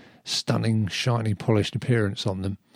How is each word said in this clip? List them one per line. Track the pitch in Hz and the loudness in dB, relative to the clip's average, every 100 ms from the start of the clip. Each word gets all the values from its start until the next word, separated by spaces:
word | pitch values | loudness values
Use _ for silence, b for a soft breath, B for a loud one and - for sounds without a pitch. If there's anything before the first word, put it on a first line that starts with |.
| b b | b b
stunning, | - - - 117 110 110 101 | -8 -6 0 0 2 2 0
shiny, | - - 120 110 101 | -2 0 0 0 -2
polished | - 107 98 - | 2 2 2 -2
appearance | - 120 101 - 110 | 0 2 2 -2 -4
on | 95 | -2
them. | 95 95 _ | -4 -6 _